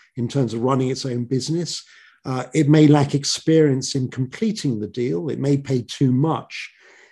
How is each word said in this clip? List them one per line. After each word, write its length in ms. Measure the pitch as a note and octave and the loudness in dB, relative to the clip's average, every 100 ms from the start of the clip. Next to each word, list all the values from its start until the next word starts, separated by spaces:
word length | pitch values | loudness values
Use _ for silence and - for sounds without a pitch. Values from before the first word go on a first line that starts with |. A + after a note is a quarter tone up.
| _ - | _ -8
in 120 | A#2 | -4
terms 260 | C#3 A#2 | -2 -2
of 80 | A2+ | 0
running 280 | B2 C3+ C3 | 0 0 0
its 160 | B2+ C3+ | -4 -6
own 200 | A#2+ A#2+ | -6 -4
business. 580 | C3 C3 E3+ D#3+ - - - - _ | -4 -2 -4 -4 -10 -14 -20 -20 _
Uh, 200 | C#3+ B2+ - | -8 -6 -2
it 160 | D#3 C#3+ | 0 4
may 180 | D3+ D3+ | 6 8
lack 280 | D3 C#3+ C#3+ | 6 4 -2
experience 800 | - - - D#3+ D3+ C3 B2+ C3+ | -4 -4 2 4 4 0 -4 -4
in 140 | B2+ | -4
completing 720 | B2+ B2+ - A3+ A3 C#3+ G#2+ | -6 -8 -4 -4 -2 -4 -4
the 80 | G#2 | -6
deal. 420 | B2 B2 E3+ D#3+ | -4 -4 -4 -4
It 100 | B2 | -4
may 180 | C#3 C#3 | 0 0
pay 240 | C#3 C3 | 0 -4
too 300 | - - C3+ | -4 -2 2
much, 600 | B2+ D#3+ B2 - - - _ - - _ | 2 2 -2 -6 -14 -16 _ -20 -20 _